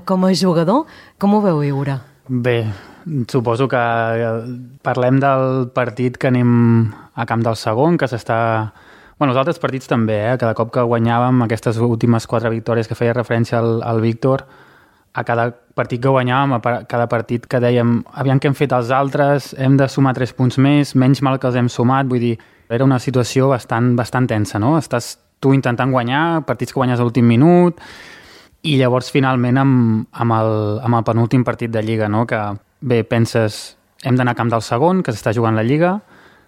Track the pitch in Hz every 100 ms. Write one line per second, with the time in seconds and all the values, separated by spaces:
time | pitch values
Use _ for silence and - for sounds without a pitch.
0 | - 185 185 170 185 165 165 254 320 -
1 | - _ 202 208 202 151 143 139 139 135
2 | - _ - 123 123 117 110 95 - -
3 | 175 147 110 135 117 117 131 127 117 113
4 | 113 113 117 113 120 123 123 - 135 127
5 | 123 135 139 135 131 131 123 131 123 110
6 | 123 123 139 123 120 120 117 117 113 -
7 | - - 120 117 113 110 117 110 156 170
8 | 135 113 - 113 117 113 110 - - -
9 | - _ 143 127 143 160 131 131 - 127
10 | 110 104 110 127 113 107 117 - 117 117
11 | 113 117 123 127 113 113 123 113 120 117
12 | 120 113 - 117 113 113 110 117 110 113
13 | 117 117 117 117 117 120 117 113 117 113
14 | 113 113 135 135 - - - _ _ _
15 | _ - 117 117 120 - _ - 117 123
16 | 135 135 123 131 139 123 123 120 117 120
17 | 117 117 - 120 - 131 120 123 117 117
18 | - - 135 127 151 135 135 127 117 131
19 | 139 147 143 143 - - 131 139 135 -
20 | 135 123 123 - 127 131 135 147 139 135
21 | 127 139 139 131 127 123 120 - 123 135
22 | 135 123 120 113 - _ _ 117 135 131
23 | - 127 117 135 135 123 - 117 123 120
24 | 113 127 123 110 104 104 113 160 - 123
25 | - - _ _ 139 139 127 117 127 127
26 | 120 139 165 165 131 120 123 - 127 123
27 | 120 120 117 117 156 175 175 170 - -
28 | - - - - - _ 160 135 127 127
29 | - 147 131 131 120 131 139 127 117 110
30 | - - 117 110 110 107 104 104 120 117
31 | 113 113 117 131 123 110 117 113 107 110
32 | 107 107 120 117 104 101 - _ 131 120
33 | 110 117 117 117 110 - - - _ _
34 | 131 123 123 117 117 117 - 123 165 185
35 | 160 107 123 110 113 110 113 151 175 208
36 | - - - _